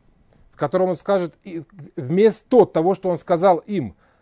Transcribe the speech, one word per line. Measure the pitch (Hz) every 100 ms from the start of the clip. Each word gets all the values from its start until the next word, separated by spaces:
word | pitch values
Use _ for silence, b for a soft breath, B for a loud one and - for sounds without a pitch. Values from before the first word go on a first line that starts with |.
| _ _ _ _ _
в | -
котором | 147 185 185
он | 170
скажет, | - 196 170 _
и | 202 165 147 196 139
вместо | - 127 175 220 - - 247
того, | 185 165 165
что | 190 185
он | 170
сказал | - 170 190 165
им, | - 202 110 - _ _